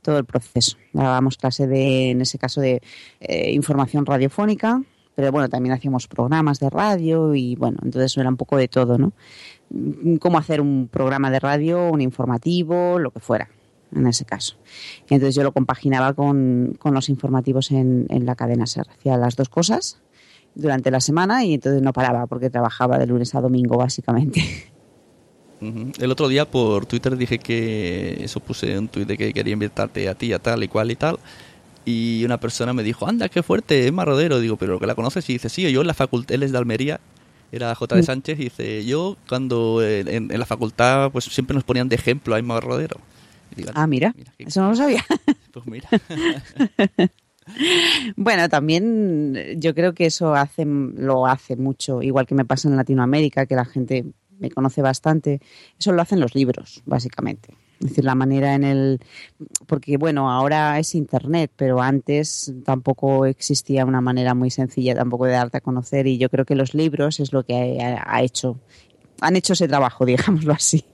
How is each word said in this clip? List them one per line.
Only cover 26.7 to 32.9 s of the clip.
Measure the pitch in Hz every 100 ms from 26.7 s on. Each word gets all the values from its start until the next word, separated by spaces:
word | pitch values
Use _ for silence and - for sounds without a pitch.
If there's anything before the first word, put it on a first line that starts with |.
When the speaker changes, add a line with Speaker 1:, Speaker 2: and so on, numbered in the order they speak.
| 101
Speaker 2:
Twitter | - 120 131 127
dije | 120 117
que, | - 117 113 107 90 90 95 -
eso | - -
puse | - - 110 98
un | 107
tuit | - 101
de | 98
que | 107
quería | 104 104
invitarte | 104 104 - 104 - 98
a |
ti, | 95 120
a | 92
tal | - 113
y | 98
cual | 110 110
y | 120
tal, | 151 156 - - - - - - -
y | 117 117 113
una | 120 120
persona | 117 - 117
me | 127
dijo, | 107